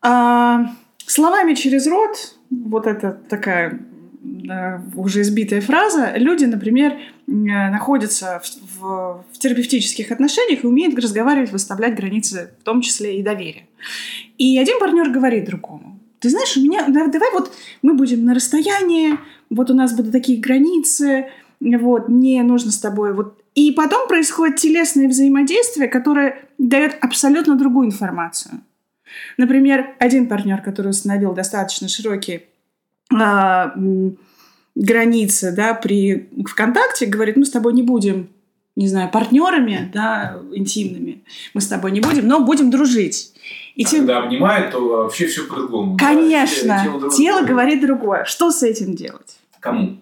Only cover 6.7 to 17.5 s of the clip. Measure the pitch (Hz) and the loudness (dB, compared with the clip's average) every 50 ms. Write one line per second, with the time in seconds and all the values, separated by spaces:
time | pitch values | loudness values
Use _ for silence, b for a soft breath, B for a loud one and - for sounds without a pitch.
6.7 | 233 254 285 294 285 B B B B B _ - 277 208 214 208 208 202 196 196 | 2 2 2 2 0 B B B B B _ -4 -2 -2 0 0 0 0 0 0
7.7 | 196 214 208 - 285 269 208 214 214 - 196 185 180 175 180 - - - 202 190 | -2 -2 0 0 0 0 0 -2 -4 -6 -6 -6 -8 -8 -10 -14 -16 -16 -20 -20
8.7 | 185 190 190 190 190 190 185 185 180 175 - - - - - 269 247 240 240 - | -18 -14 -10 -8 -8 -6 -6 -8 -10 -12 -16 -20 -16 -4 -2 -2 -2 -2 -2 -2
9.7 | - 240 - - - - 214 - 240 233 269 294 - - 494 466 320 - - 240 | -2 -2 -2 -4 -6 -8 -8 -8 -4 -2 0 0 0 0 0 0 0 0 0 0
10.7 | 240 269 339 359 262 240 240 226 202 214 226 262 294 285 262 214 196 196 196 - | 2 2 2 0 0 0 -2 -2 -2 0 0 2 2 0 0 -2 -4 -8 -8 -8
11.7 | 196 196 220 240 226 202 196 190 202 214 208 - 202 185 175 180 _ _ _ - | -6 -4 -4 -4 -2 -4 -6 -4 -4 -4 -6 -6 -8 -10 -14 -14 _ _ _ -4
12.7 | 226 247 240 - - - 208 208 196 196 196 208 208 196 185 160 156 - _ _ | -2 -2 -2 -2 -4 -6 -6 -6 -6 -4 -4 -4 -4 -6 -8 -12 -14 -16 _ _
13.7 | _ B B B B B B B B B B B B _ 254 262 262 262 262 381 | _ B B B B B B B B B B B B _ 2 2 4 4 2 2
14.7 | 480 494 403 359 302 339 330 285 247 269 254 262 233 214 180 - 196 175 - - | 2 0 0 2 2 2 2 2 0 2 2 2 0 0 -2 -4 -8 -10 -10 -14
15.7 | 156 147 - - 190 - _ _ _ _ - 240 269 403 523 508 - 269 262 285 | -18 -18 -20 -20 -20 -20 _ _ _ _ 0 0 2 2 0 0 0 2 2 2
16.7 | 339 415 320 269 262 294 320 285 269 320 381 508 415 370 - - | 2 2 0 2 2 2 2 2 2 2 0 2 0 -2 -4 -4